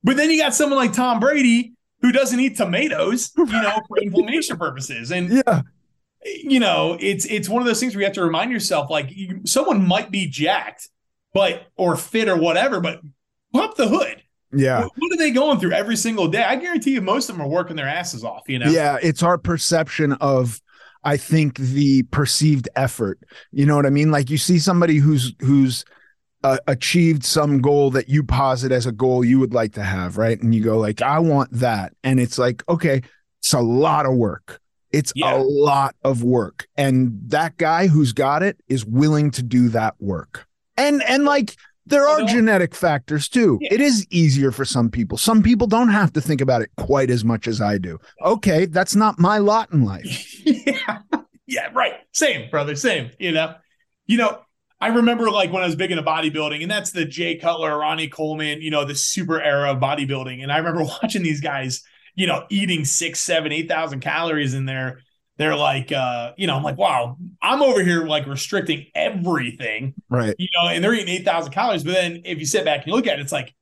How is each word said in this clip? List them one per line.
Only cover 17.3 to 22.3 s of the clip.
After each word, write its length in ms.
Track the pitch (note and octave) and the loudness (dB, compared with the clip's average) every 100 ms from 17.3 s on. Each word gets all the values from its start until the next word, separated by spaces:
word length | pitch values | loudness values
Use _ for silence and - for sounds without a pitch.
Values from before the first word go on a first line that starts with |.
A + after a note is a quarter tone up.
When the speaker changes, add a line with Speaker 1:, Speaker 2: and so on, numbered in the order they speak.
| F#3+ | -6
Speaker 1:
them 80 | |
are 60 | C#3+ | -4
working 260 | E3 E3+ D#3 | -4 -4 -6
their 120 | C#3 | -6
asses 360 | D3 - A#2+ | -6 -6 -8
off, 200 | A2 F#2+ - | -10 -12 -6
you 120 | C3 | -2
know? 100 | A#2+ | 0
Speaker 2:
Yeah, 300 | D#3+ D3 C3+ | 2 2 0
it's 220 | E3 D3+ | -2 0
our 160 | E3+ F3 | 0 0
perception 720 | - E3 - E3 D#3 - D3+ | -2 -4 0 0 -2 -2 -2
of, 480 | C#3 C#3+ C3 B2 A2 _ _ - _ | 0 0 2 0 -4 _ _ -20 _
I 140 | C#3+ C#3+ | -2 -2
think, 400 | - D#3+ D3+ C3 | 2 2 2 0
the 460 | C3 C3+ C#3+ C3+ | -2 2 4 4
perceived 680 | B2 C3+ C#3 | 2 0 0